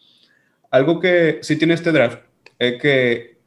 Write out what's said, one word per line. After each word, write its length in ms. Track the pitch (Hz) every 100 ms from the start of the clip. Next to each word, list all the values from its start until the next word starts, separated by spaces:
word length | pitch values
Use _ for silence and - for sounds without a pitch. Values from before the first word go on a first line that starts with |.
| _ _ _ _ _ _ _
Algo 300 | 131 143 165
que 380 | 180 175 160 156
sí 140 | - 147
tiene 180 | 165
este 180 | 165 170
draft 260 | 151 117 113 _ _ - -
es 220 | 123 123
que 580 | 147 135 123 117 - _